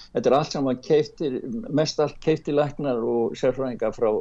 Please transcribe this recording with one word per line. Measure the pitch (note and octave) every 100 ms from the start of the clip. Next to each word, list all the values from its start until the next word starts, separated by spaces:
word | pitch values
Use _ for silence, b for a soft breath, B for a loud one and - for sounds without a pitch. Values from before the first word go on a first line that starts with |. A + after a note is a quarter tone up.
þetta | B - B2
er | C3+
allt | D3+
saman | D#3 C3+ B2+
keyptir, | - D3+ D3 - D3+ B2+ - A2+ -
mest | C#3 D#3 -
allt | D3 -
keyptir | E3 D#3 - D3
læknar | D3 - C#3+ A#2+
og | A#2+ A#2+ A2+ -
sérfræðingar | C3 B2+ C3 A2+ A2
frá | - A2+ G#2+